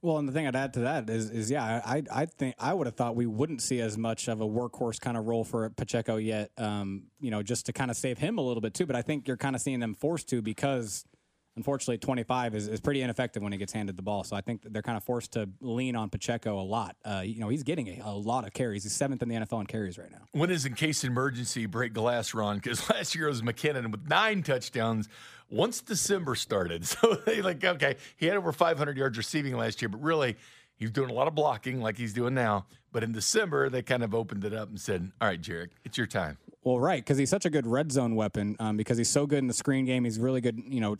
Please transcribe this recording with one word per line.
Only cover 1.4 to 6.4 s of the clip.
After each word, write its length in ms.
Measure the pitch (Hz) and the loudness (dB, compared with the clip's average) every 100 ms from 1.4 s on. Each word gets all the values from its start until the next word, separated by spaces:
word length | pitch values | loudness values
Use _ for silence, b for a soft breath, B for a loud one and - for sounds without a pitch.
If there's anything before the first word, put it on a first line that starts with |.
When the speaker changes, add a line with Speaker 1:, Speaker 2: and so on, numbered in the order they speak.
| 107 | 0
Speaker 1:
yeah, 300 | 143 113 117 110 | 0 0 0 0
I, 120 | 139 | -2
I, 60 | 143 | 0
I 140 | 107 160 | -2 -2
think 300 | - 131 - | -2 -4 -2
I 160 | 131 | 0
would 140 | 185 127 | 0 0
have 80 | - | 0
thought 200 | 120 117 | 0 2
we 120 | 120 | 0
wouldn't 340 | 107 160 143 | 0 0 0
see 200 | - 127 | -2 0
as 160 | 113 104 | 0 0
much 300 | 113 113 - | -2 -2 -2
of 140 | 110 | 0
a 60 | 110 | 0
workhorse 520 | 110 120 - 120 110 | 0 -2 -2 -2 -2
kind 160 | - 117 | -2 -2
of 100 | 110 | 0
role 160 | 117 | 0
for 260 | 110 117 110 | 0 0 -2
Pacheco 480 | - 117 117 110 110 | -4 -2 0 0 0
yet, 340 | 110 107 | 0 0